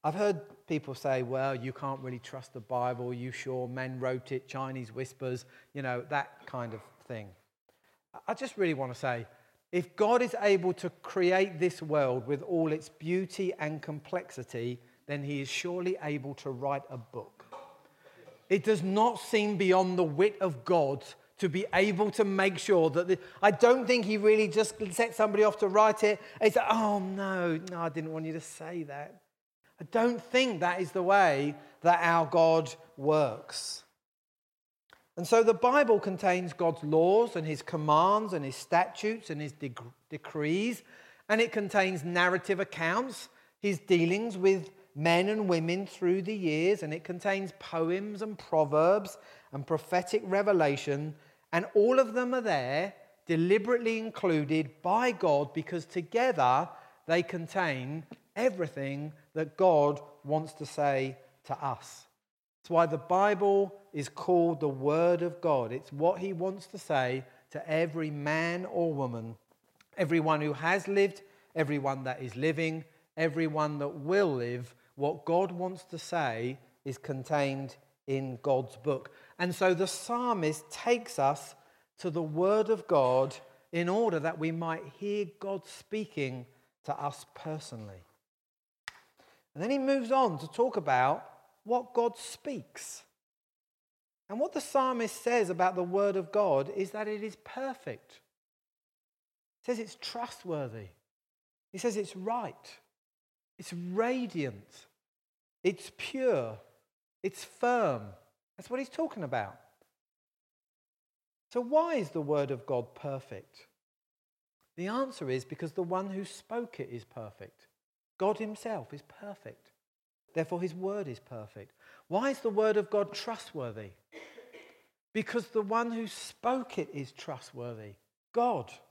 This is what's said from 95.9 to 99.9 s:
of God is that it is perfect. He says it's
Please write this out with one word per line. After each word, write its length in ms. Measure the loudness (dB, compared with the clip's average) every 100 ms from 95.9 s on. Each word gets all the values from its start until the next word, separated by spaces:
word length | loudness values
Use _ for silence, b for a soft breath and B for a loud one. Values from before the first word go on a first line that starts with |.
| 2 2
of 160 | 0 -2
God 400 | 0 4 2 2 -4
is 160 | -6
that 160 | -6 -6
it 160 | -6
is 120 | -8 -12
perfect. 760 | -16 -10 -8 -8 -12 -14 _ -20 _ _ _ _ _ _ _ _ _ _ _ _ _ _
He 60 | -6
says 140 | -6
it's 180 | -6